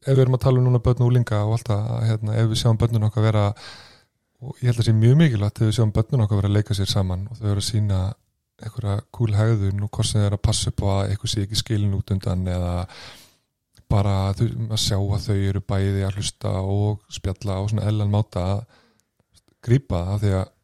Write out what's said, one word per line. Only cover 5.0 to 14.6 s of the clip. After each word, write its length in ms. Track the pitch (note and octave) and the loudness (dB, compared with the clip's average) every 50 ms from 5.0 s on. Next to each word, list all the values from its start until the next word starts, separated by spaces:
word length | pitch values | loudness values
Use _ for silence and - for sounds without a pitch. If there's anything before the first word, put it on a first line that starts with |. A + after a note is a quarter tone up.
| A2 A#2 C3+ | 6 6 6
mikilvægt 460 | D3+ E3+ D#3 A#2+ G2+ G2+ G#2 - - A#2 | 6 6 4 4 2 0 -2 0 0 0
ef 60 | A2 | 0
við 80 | G#2+ - | 2 2
sjáum 160 | A#2 G#2+ G2+ | 0 2 2
börnin 300 | - A2 - - C3 A2 | 0 -2 0 0 0 2
okkar 160 | G2 G#2 G2+ G2 | 2 2 0 2
vera 100 | G2+ G2+ | 2 2
að 60 | G#2 | 2
leika 180 | A2 - G2+ | 2 0 -2
sér 140 | G2 G2 - - | -2 -2 -2 0
saman 320 | G#2 F#2+ F#2 F2+ F2+ F#2+ A2 A#2+ | 0 0 0 -2 -4 -6 -8 -10
og 80 | - | -6
þau 80 | A2+ G#2 | -2 -2
eru 140 | G2+ G2 G2 | -2 0 -2
að 40 | - | -2
sýna 320 | - G#2+ G#2 G2+ G2+ F#2+ F#2 F#2+ G#2+ _ _ _ _ _ _ _ _ _ | -2 0 0 2 0 0 0 -2 -4 _ _ _ _ _ _ _ _ _
einhverja 400 | - A2 - - - G2+ G2+ G#2 - _ | -16 -14 -12 -8 -4 -4 -4 -4 -6 _
kúl 240 | - - A#2 A2 G#2 | -4 -2 -2 0 2
hegðun 460 | G2+ G#2+ A2+ A#2 G#2+ G2 G2 F#2+ G2+ G2+ | 2 2 2 2 0 0 -2 -2 -2 -4
og 80 | G#2 | -6
hvort 160 | - - A2 | -4 -4 -2
sem 140 | - - G#2+ | 0 0 2
þau 60 | G#2 G2+ | 2 2
eru 80 | G2+ | 0
að 60 | G2 _ | 0 _
passa 260 | - G#2+ - - G2 | 0 0 0 -2 -4
upp 120 | - - - | -4 -2 -2
á 40 | G2 | 0
að 200 | G2 G2 G2 G2+ | 0 0 0 -2
eitthvað 220 | G2+ G2+ - - - | -4 -4 -4 -4 -4
sé 100 | G#2 G2+ | -4 -4
ekki 140 | G2+ G#2+ G2 | -4 -4 -6
skilin 380 | - - A2+ G#2 G#2 G2+ G2 | -4 -2 -2 0 0 0 -2
út 160 | G2 - - G2 | -2 -4 -4 -4
undan 300 | F#2+ - - F#2+ F2+ F#2 | -4 -2 -4 -4 -2 -2
eða 280 | F2+ F2+ F2+ F2+ F2 F2 F2 F2+ - - - - - - - - - _ _ _ _ _ _ _ _ _ _ - _ | -4 -4 -4 -4 -4 -4 -4 -6 -8 -12 -18 -20 -20 -20 -20 -20 -20 _ _ _ _ _ _ _ _ _ _ -6 _
bara 220 | - G#2 G2+ G2+ G2 G2 G2 G2 G2 | 0 0 2 2 0 0 0 -2 0
þau, 100 | - A#2 A2+ A#2+ A#2+ | 0 -2 -2 -2 -4